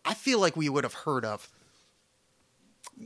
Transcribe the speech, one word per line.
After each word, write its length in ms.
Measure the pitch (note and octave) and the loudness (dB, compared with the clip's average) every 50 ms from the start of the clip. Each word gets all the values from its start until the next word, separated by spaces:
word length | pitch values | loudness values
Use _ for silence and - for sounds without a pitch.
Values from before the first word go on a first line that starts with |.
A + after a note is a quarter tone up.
| - | -6
I 100 | - A3 | -6 -6
feel 260 | - - C4+ B3+ A3 | -2 0 2 4 4
like 160 | F#3+ E3 D#3 D#3+ | 4 4 2 2
we 100 | D#3 C#3+ | 0 0
would 160 | C3+ C#3+ B2 | 2 0 0
have 100 | A#2 - | -2 -4
heard 300 | - - D#3 C#3 B2+ A2+ | -6 -4 -2 -2 0 -2
of. 240 | A2 G#2 - - - _ _ _ _ _ _ _ _ _ _ _ _ _ _ _ _ _ _ _ _ _ _ _ _ _ _ - - - - - | -2 -6 -8 -10 -16 _ _ _ _ _ _ _ _ _ _ _ _ _ _ _ _ _ _ _ _ _ _ _ _ _ _ -20 -20 -18 -18 -20